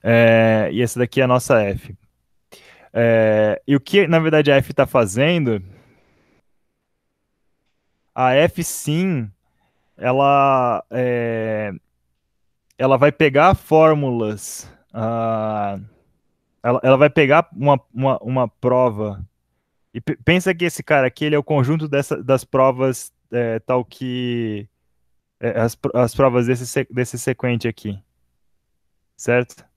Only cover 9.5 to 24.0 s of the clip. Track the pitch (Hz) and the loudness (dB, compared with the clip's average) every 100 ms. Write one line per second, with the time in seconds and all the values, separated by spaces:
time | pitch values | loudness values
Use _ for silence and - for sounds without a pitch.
9.5 | _ _ _ _ _ 123 131 139 143 139 | _ _ _ _ _ -2 2 2 4 2
10.5 | 135 123 107 - 120 127 120 117 113 110 | 2 0 -4 -6 -6 -4 -4 -4 -4 -4
11.5 | 107 104 95 _ _ _ _ _ _ _ | -6 -6 -10 _ _ _ _ _ _ _
12.5 | _ _ _ 131 131 143 - 151 135 170 | _ _ _ 0 4 2 4 2 4 4
13.5 | 190 - 160 160 151 139 120 107 104 - | 2 2 4 4 2 -2 -2 -4 -6 -12
14.5 | - - _ _ 113 113 117 113 113 107 | -16 -20 _ _ -8 -6 -4 -4 -4 -4
15.5 | 107 101 98 107 _ _ _ _ _ _ | -4 -6 -8 -14 _ _ _ _ _ _
16.5 | _ 117 127 131 135 147 160 139 151 - | _ -2 0 2 4 4 4 4 4 2
17.5 | - 143 139 _ - 131 127 110 127 117 | -2 0 0 _ -4 -2 -2 -4 -4 -4
18.5 | _ 123 127 127 104 107 95 90 _ _ | _ 0 2 0 -2 -8 -10 -16 _ _
19.5 | _ _ _ _ 120 131 - - 180 190 | _ _ _ _ -12 -8 -4 0 0 0
20.5 | 170 170 - - 147 127 - 151 147 - | -2 -4 -4 0 0 0 -2 -2 -2 0
21.5 | 147 127 160 156 143 143 151 127 131 - | 0 0 -2 -2 -4 -4 -8 -2 -2 0
22.5 | 135 131 127 131 123 - _ _ 120 117 | 2 2 2 -2 -4 -12 _ _ -4 -4
23.5 | 113 - 127 120 - | -4 -2 -4 -4 -10